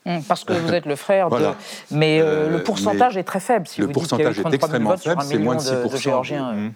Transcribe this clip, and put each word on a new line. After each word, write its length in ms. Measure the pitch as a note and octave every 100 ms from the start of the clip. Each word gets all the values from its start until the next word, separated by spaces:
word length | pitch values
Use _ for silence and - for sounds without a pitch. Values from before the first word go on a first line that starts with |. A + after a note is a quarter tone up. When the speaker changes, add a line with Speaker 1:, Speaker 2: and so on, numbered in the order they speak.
Speaker 1:
Mhm, 200 | - F3
parce 200 | C#3+ F3
que 80 | -
vous 220 | F3+ E3
êtes 100 | E3+
le 100 | D#3 C#3+
frère 340 | - G3 F3
de 60 | A#2+
Speaker 2:
Voilà. 200 | - - - - -
Speaker 1:
Mais, 300 | D3 D#3 D#3+
euh, 280 | D#3+ D3+ D#3
Speaker 2:
Euh, 100 | E3+
Speaker 1:
le 40 |
pourcentage 520 | F3 F#3+ G3+ G3+ B3
Speaker 2:
mais 80 | F#3+
Speaker 1:
est 20 |
très 160 | E3+ F#3+
faible, 260 | - A3+ D#3+
si 140 | -
Speaker 2:
le 60 | G2
Speaker 1:
vous 80 |
dites 80 | G2
qu'il 160 | E3 B2
y 20 |
a 100 | D3+
eu 40 |
Speaker 2:
pourcentage 40 | G#2
est 40 |
Speaker 1:
trente-trois 80 | B2+
mille 40 | C#3
Speaker 2:
extrêmement 340 | D#3+ C3 A2
Speaker 1:
votes 80 | F#3
sur 120 | D3+
Speaker 2:
faible, 100 | E3+
Speaker 1:
un 20 |
Speaker 2:
c'est 140 | C#3 -
moins 180 | A2 B2
de 40 |
Speaker 1:
million 100 | C3
de, 40 | B2+
de 60 |
Speaker 2:
six 0 | A#2+
pour 40 |
cent 60 | C3+
Speaker 1:
Géorgiens, 460 | C3+ C3 C3 D3 B2+
euh. 40 |
Speaker 3:
Mhm. 180 | G#2+ G#2+